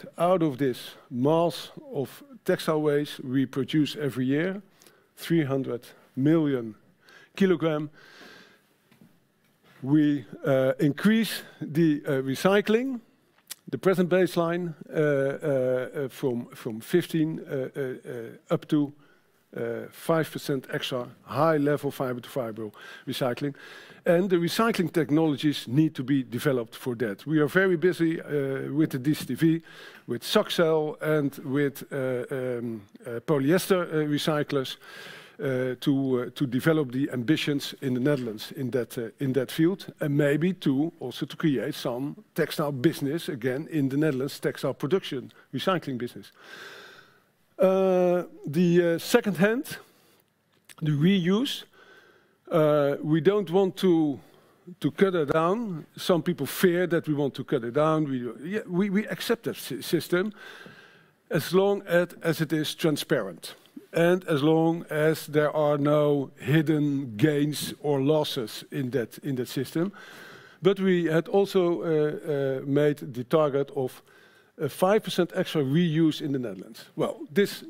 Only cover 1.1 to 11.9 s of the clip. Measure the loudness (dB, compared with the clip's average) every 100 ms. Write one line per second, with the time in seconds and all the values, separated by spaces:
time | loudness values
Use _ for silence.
1.1 | -2 2 2 2 -2 -10 -18 -10 -6 -6
2.1 | -10 -20 -6 -2 -2 0 0 2 0 -2
3.1 | -8 -4 -2 0 -2 0 0 0 -2 -6
4.1 | -2 -2 0 -2 -6 -12 _ -20 _ _
5.1 | -12 0 0 2 -2 -4 -8 -10 -20 _
6.1 | 0 4 4 4 -2 -4 -12 _ _ _
7.1 | -20 -12 2 2 4 0 -2 -4 -12 -20
8.1 | -20 -20 -20 -20 _ _ _ _ _ -20
9.1 | _ _ _ _ _ _ -10 2 4 4
10.1 | 0 -4 -6 0 2 2 2 2 2 4
11.1 | 4 2 -4 -12 -12 -4 2 2